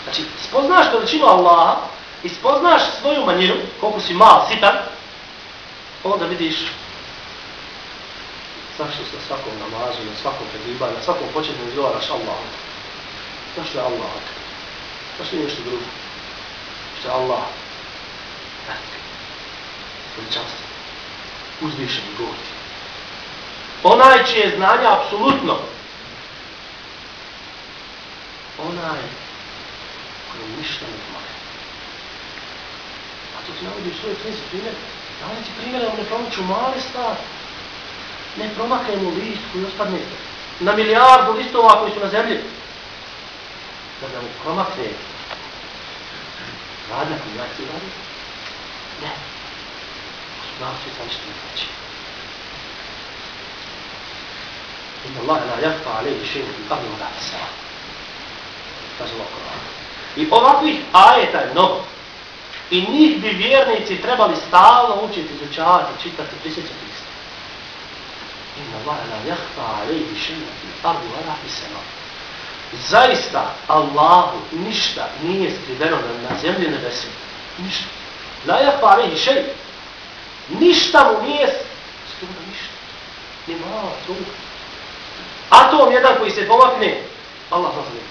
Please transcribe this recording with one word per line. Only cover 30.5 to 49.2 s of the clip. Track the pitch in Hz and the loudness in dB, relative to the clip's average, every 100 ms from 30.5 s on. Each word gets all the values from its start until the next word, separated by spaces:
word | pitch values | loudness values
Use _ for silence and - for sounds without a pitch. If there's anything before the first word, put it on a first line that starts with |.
| 147 | -8
ništa | 156 - | -8 -8
ne | 131 107 104 | -10 -12 -12
pomaže. | - - - - - - - - - - - - - - - - - - - - - - - | -14 -12 -14 -14 -14 -14 -14 -14 -14 -14 -14 -14 -14 -14 -14 -14 -14 -14 -14 -14 -14 -14 -12
A | - | -12
to | |
ti | 151 | -10
navodi | 185 202 180 | -8 -6 -8
u | 160 | -6
svojoj | 214 190 | -6 -6
knjizi | 220 - - | -6 -8 -8
primjer. | 180 226 - - - - - | -8 -8 -8 -12 -14 -14 -12
Navodi | 151 226 | -10 -8
ti | - - | -10 -10
primjer, | 240 254 | -6 -2
ne | 226 214 | -2 -2
promaču | 202 226 240 196 | -4 -4 -4 -4
male | 180 220 262 262 262 | -2 0 0 -2 -6
stvari. | 247 233 - - - - - - - - - - - - 202 | -4 -4 -4 -8 -12 -14 -14 -14 -14 -14 -14 -14 -14 -12 -8
Ne | 214 | -6
promakne | 208 240 247 220 202 | -4 0 0 0 0
mu | 185 | 0
list | 165 226 208 - | -2 -4 -6 -6
koji | 185 | -4
ospadne | 190 - 202 175 - - - - - - | -4 -2 -2 -2 -6 -10 -12 -14 -14 0
na | 180 | 2
milijardu | 208 214 226 262 254 - | 4 6 8 12 10 8
listova | 220 262 247 202 202 | 2 0 6 8 8
koji | 208 | 6
su | 208 | 0
na | 196 | 0
zemlji. | 214 - - - - - - - - - - - - - - - - - - | 2 2 -2 -4 -12 -14 -14 -14 -14 -14 -14 -16 -16 -16 -16 -14 -14 -14 -12
Da | 131 | -10
ga | 127 | -8
ne | 120 - | -10 -8
promakne | 156 175 190 135 110 - - - - - - - - - - - - - - - 117 - - - - | -4 -2 -2 -4 -6 -6 -12 -12 -12 -12 -12 -14 -14 -14 -14 -14 -14 -14 -14 -12 -12 -12 -14 -14 -8
radnja | 123 151 151 | -4 -4 -4
koju | 107 107 | -8 -10
ja | - - | -10 -10
ti | 131 | -10
radim? | 170 190 - - - - - - - - - - - | -10 -12 -14 -14 -14 -14 -14 -14 -14 -14 -14 -14 -10
Ne. | - - | -10 -10